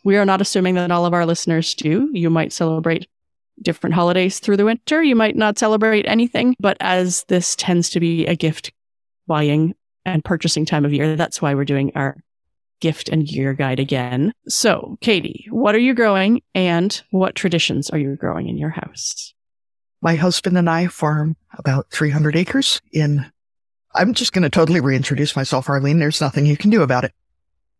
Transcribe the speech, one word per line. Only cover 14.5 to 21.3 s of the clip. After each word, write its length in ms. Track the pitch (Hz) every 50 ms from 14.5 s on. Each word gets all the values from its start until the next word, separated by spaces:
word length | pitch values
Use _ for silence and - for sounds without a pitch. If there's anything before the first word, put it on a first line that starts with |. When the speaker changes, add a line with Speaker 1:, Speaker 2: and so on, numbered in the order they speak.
| - - - 220 - - - - 202 -
Speaker 1:
Katie, 460 | - 233 208 175 - - - - - 214
what 260 | - 226 269 208 208
are 40 | 226
you 140 | 247 262 254
growing 480 | 240 233 214 196 190 190 208 240 - - _ -
and 480 | 190 185 175 170 170 180 214 - - - _
what 240 | - 185 185 - -
traditions 540 | - - 180 170 165 - - - 143 143 -
are 80 | 165
you 180 | 151 139 139 139
growing 320 | - - - - 85 -
in 100 | - -
your 120 | 147 147 160
house? 640 | - - - - - - - - - - - - _ _ _ _ _ _ _ _ _ _ _ _ _ _
Speaker 2:
My 140 | - 165 165
husband 420 | 147 175 180 175 - - 190 180
and 120 | 180 170 170
I 180 | 165 165 180
farm 480 | 175 - - 160 151 151 151 151 160